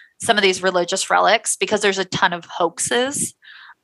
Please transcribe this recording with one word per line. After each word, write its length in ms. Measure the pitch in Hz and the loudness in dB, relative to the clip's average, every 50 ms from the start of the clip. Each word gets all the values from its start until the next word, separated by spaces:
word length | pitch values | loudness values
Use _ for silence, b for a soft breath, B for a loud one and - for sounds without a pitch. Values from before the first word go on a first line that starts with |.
| B B B B | B B B B
some 160 | - - 220 208 | 0 2 4 4
of 60 | 202 | 4
these 200 | 190 185 185 180 | 4 2 2 0
religious 460 | 185 185 180 175 175 - 190 - - | 0 0 0 0 0 -2 -4 -2 0
relics, 480 | 185 175 180 180 208 233 - - - - | 2 2 4 4 2 2 0 -2 -4 -4
because 240 | 196 185 220 208 | -2 -2 0 0
there's 160 | 208 202 190 190 | 0 0 0 -2
a 60 | 185 | -4
ton 260 | - - - - 185 | -6 -4 -2 0 0
of 140 | 175 175 165 | -2 -2 -10
hoaxes. 880 | - - - 180 170 175 - - - 247 240 247 269 285 - 226 - - _ B B B B B B B B | -10 -6 -2 -2 -2 -2 -4 -6 -2 -2 -2 -2 -2 -4 -6 -8 -8 -10 _ B B B B B B B B